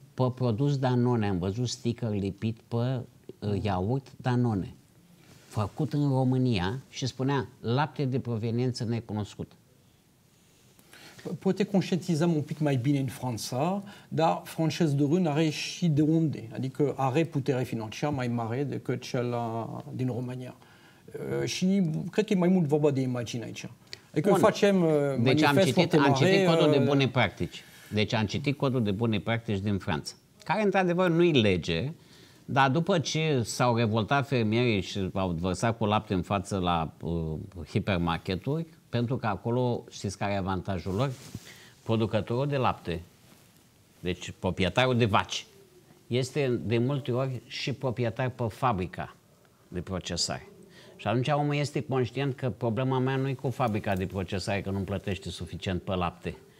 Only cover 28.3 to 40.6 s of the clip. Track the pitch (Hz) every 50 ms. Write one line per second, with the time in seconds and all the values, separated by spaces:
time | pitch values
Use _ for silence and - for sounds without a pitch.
28.3 | - 98 139 147 135 - 147 135 123 131 113 104 98 107 120 113 110 101 - 113
29.3 | 117 113 - - 107 95 98 107 101 92 - - 80 71 - - - - _ _
30.3 | _ - - - 160 214 214 196 190 196 190 175 165 175 185 180 165 165 175 175
31.3 | 151 131 107 104 92 85 76 - 82 82 101 143 165 - - - - - - -
32.3 | - - - - 127 135 135 135 131 165 165 190 196 175 131 - - 156 160 160
33.3 | 147 123 113 - - - 131 123 117 113 120 107 107 113 107 - 143 143 131 -
34.3 | 135 123 113 107 107 120 123 123 107 98 90 - - 104 95 90 - 98 95 92
35.3 | 85 80 87 95 90 - - 117 107 - 113 107 107 107 107 - 101 90 - -
36.3 | 104 101 92 - 104 95 90 87 87 82 80 71 - - - 76 85 85 80 80
37.3 | 78 - - - - 85 78 - - 110 87 - 98 87 87 85 82 82 - -
38.3 | 92 90 - 131 147 160 165 - - - - _ - 120 120 113 131 117 - 110
39.3 | 98 85 - 117 120 127 127 123 120 - - - - - - 101 95 - - 101
40.3 | 101 98 92 92 95 90